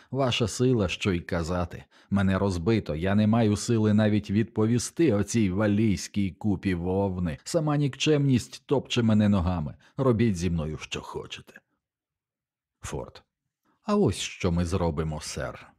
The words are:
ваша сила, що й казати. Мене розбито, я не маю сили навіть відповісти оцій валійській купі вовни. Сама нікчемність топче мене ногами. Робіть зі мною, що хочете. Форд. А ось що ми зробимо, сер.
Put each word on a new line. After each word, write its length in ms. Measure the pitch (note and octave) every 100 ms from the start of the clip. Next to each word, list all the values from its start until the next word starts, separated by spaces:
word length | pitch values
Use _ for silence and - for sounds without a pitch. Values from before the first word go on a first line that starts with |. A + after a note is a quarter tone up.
| _
ваша 360 | C3 C3 - A2
сила, 400 | - B2+ A#2+ F2+
що 240 | - G#2
й 80 | F2
казати. 640 | - F2 D#2+ F2+ F2 - - _ _
Мене 300 | G2+ F#2+ F#2+
розбито, 560 | G2+ F2 E2 A2+ - D#2
я 200 | F2+ G#2
не 120 | G#2+
маю 280 | A2+ A2 G#2
сили 380 | - A#2 G#2+
навіть 380 | G#2 G#2+ G#2 G2+
відповісти 840 | G2+ A2 - A2 A#2+ - - E3
оцій 360 | G2+ G2+ A#2 G2+
валійській 840 | F#2 G#2+ G#2 A2 F#2 - G2+ G2
купі 440 | - G#2+ F#2+ G2 F2
вовни. 640 | F2+ F#2+ G2+ F#2 F2 C#2+
Сама 340 | - E3+ D3+ D3
нікчемність 840 | C#3+ - D3+ D3 C#3 B2 - - -
топче 380 | C3+ - -
мене 260 | A2+ G#2+ G#2
ногами. 460 | G2+ F2 F2+ C#2+ - _ -
Робіть 400 | C3 G#2+ A#2 F2+
зі 120 | F2
мною, 280 | E2+ D#2 D2+
що 240 | - -
хочете. 600 | - - - - - - _ _ _ _ _ _ _ _ _ _ _ _
Форд. 420 | - C#2 A#1+ - _ _ _ _ _ _
А 120 | - G#3
ось 220 | D#3+ -
що 340 | - - F#2
ми 140 | E2+ F2
зробимо, 560 | F#2 E2+ D2 D#2+ D2+
сер. 520 | - - B1+ - -